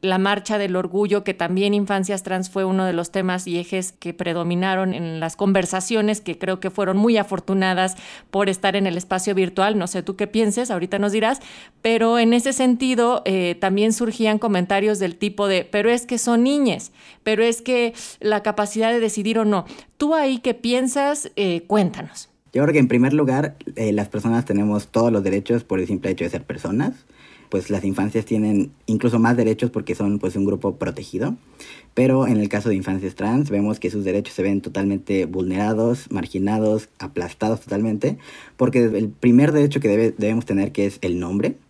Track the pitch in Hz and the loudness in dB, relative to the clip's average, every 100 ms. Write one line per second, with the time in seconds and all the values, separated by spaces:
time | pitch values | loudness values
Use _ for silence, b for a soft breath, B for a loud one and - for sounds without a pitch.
0 | 190 185 190 202 196 214 202 185 185 185 | 0 0 2 0 -2 -2 0 -2 -2 -2
1 | 208 208 202 185 170 185 202 208 196 196 | 0 0 -2 -4 -2 0 2 0 0 -2
2 | 190 196 - 185 185 196 190 190 185 170 | -2 -4 -4 -6 -4 -4 0 0 0 -2
3 | 170 196 185 180 185 170 175 190 185 - | -2 -2 -2 -4 -4 -6 -4 -6 -6 -10
4 | 170 170 175 170 170 175 185 190 190 165 | -12 -6 -4 -2 -2 0 0 0 -2 -2
5 | 170 160 165 - 202 196 180 190 185 226 | -6 -6 -6 -2 2 2 2 -4 -2 0
6 | 208 214 208 165 190 185 190 190 190 190 | 0 -2 -6 -6 -4 -4 -6 -4 -2 2
7 | 220 226 202 190 - 196 190 185 185 185 | 4 2 0 -4 -2 0 2 2 0 -2
8 | B B B 196 196 190 196 196 196 170 | B B B -2 0 0 0 0 0 -2
9 | 175 185 185 190 185 190 190 214 180 185 | -4 -4 -2 0 0 2 0 0 -2 -6
10 | 170 190 208 214 220 208 247 190 180 202 | -6 -6 -2 0 0 0 -2 -4 -2 -2
11 | 202 208 220 269 B B B _ 226 226 | 0 2 0 -2 B B B _ 0 2
12 | 226 240 226 240 247 254 254 240 254 254 | 2 4 4 4 2 2 2 2 2 2
13 | 240 247 - 190 175 175 190 190 214 220 | 2 2 0 0 0 0 0 2 2 2
14 | 240 208 220 214 226 190 180 196 214 208 | -2 0 0 2 0 0 2 0 2 0
15 | 185 170 208 202 202 190 - 208 214 240 | -2 -2 -6 -2 0 0 0 0 2 0
16 | 240 240 240 233 247 294 262 180 - B | -2 -4 0 2 4 2 0 0 -8 B
17 | B B - 214 233 233 233 247 240 233 | B B -2 2 2 0 -2 0 0 -4
18 | B B 208 208 208 208 208 220 226 240 | B B -2 0 0 -2 -2 0 0 2
19 | 226 214 202 220 214 202 - B B _ | 0 -2 -2 0 2 0 -2 B B _
20 | 294 320 277 254 254 247 233 247 262 269 | 0 2 2 0 -2 -2 0 0 0 0
21 | 277 294 - - 196 170 170 214 185 - | 0 -2 -6 -2 -2 -2 0 2 2 -2
22 | 156 - - _ _ 123 147 147 127 123 | -14 -14 -20 _ _ 0 4 4 4 4
23 | 127 151 139 131 117 - - - 110 104 | 4 4 2 2 0 -6 -14 -4 -2 0
24 | 104 107 110 113 123 101 104 104 - 123 | -2 -4 0 0 0 0 2 0 -2 2
25 | 120 110 98 98 98 120 - 95 90 98 | 2 2 2 -2 0 -2 0 -4 -2 -2
26 | 95 92 85 85 - - - 104 185 254 | -2 -2 -4 -6 -8 -10 -4 -2 -2 -4
27 | _ B B B B 95 - 101 98 95 | _ B B B B -6 -2 -2 -2 -2
28 | 101 110 104 110 107 104 95 - - 110 | -2 -2 -2 0 2 2 0 -6 -2 0
29 | 123 117 113 120 110 107 120 - - 90 | 2 2 2 4 2 0 -2 -4 -6 -4
30 | 101 104 95 92 98 98 98 92 95 - | -2 0 -2 -2 -2 0 -2 -4 -6 -6
31 | - - - 240 B B B B B - | -8 -4 -4 -4 B B B B B 0
32 | 131 131 131 110 104 104 107 98 95 95 | 4 4 4 2 2 -2 0 -2 0 -4
33 | 95 - 104 123 143 101 104 107 - 104 | -4 -4 -2 0 0 0 0 -2 -4 -2
34 | 95 95 101 - 92 101 - - 98 98 | -2 -2 -2 -4 0 0 -4 -4 -2 -2
35 | - 98 85 90 90 92 107 110 117 123 | -2 -2 0 -2 -2 0 0 2 2 0
36 | - 92 85 92 98 107 107 110 - _ | -4 -6 -4 -2 0 0 2 0 -4 _
37 | 92 - 87 - 107 110 - 101 113 107 | -10 -8 -8 -4 -2 -2 -4 -2 -2 0
38 | 139 143 B B B _ 123 127 117 107 | -2 -4 B B B _ 2 4 2 2
39 | 107 - 123 120 147 151 143 143 110 104 | -2 0 4 6 6 4 2 2 2 2
40 | 113 - 107 113 113 98 98 - 101 - | 2 0 -2 -2 0 0 0 0 -2 -2
41 | 92 87 87 98 107 - _ | -4 -4 -2 -2 -2 -4 _